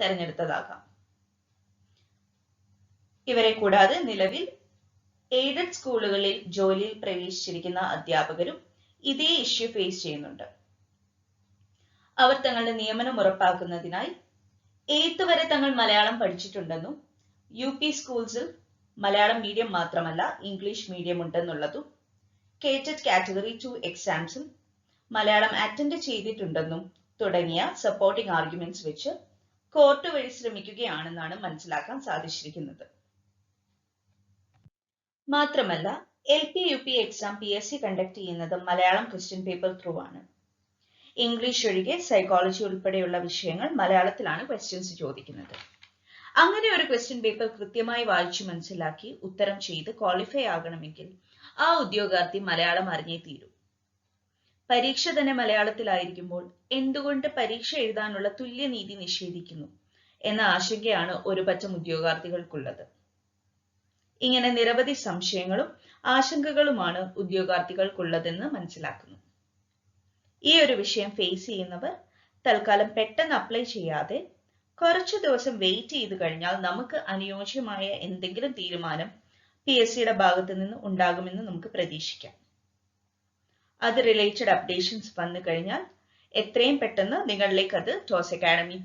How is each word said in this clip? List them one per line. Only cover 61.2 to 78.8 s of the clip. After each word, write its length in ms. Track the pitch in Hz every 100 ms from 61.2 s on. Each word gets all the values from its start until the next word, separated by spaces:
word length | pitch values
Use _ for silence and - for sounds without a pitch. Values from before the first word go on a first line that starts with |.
| -
ഒരു 140 | 185
പറ്റം 340 | 185 180 196
ഉദ്യോഗാർത്ഥികൾക്കുള്ളത്. 1120 | 175 170 160 160 160 175 175 170 151 127 - - _ _ _ _ _ _ _ _ _ _ _ _ -
ഇങ്ങനെ 300 | 254 254 247
നിരവധി 420 | 240 233 240 262
സംശയങ്ങളും 760 | 269 214 175 - 190 185 202 302 - _ _
ആശങ്കകളുമാണ് 1080 | - 262 269 311 294 285 294 233 175 180 185 -
ഉദ്യോഗാർത്ഥികൾക്കുള്ളതെന്ന് 1300 | 185 185 185 180 180 180 190 190 170 165 170 170 277
മനസ്സിലാക്കുന്നു. 640 | 247 170 170 143 - - - _ _ _ _ _ _ _ _ _ _ _ _
ഈ 160 | 294 320
ഒരു 120 | 294
വിഷയം 380 | 226 202 220 202
ഫേസ് 360 | 208 180 185 -
ചെയ്യുന്നവർ 460 | 202 180 180 294 381 _ _ _ _ 254
തൽക്കാലം 420 | 208 214 202 214
പെട്ടെന്ന് 400 | - 220 - 320
അപ്ലൈ 280 | 247 - 226
ചെയ്യാതെ 560 | 240 220 165 151 156 247 370 _ _ _ _ -
കുറച്ചു 380 | 339 349 370 415
ദിവസം 420 | 330 247 262 220
വെയിറ്റ് 300 | 185 208 233
ചെയ്ത് 320 | 294 208 185
കഴിഞ്ഞാൽ 360 | 165 160 175 190
നമുക്ക് 400 | 180 208 247 - -
അനുയോജ്യമായ 800 | 190 196 196 202 269 226 196 196
എന്തെങ്കിലും 640 | 196 175 185 185 185 269
തീരുമാനം 560 | 240 180 175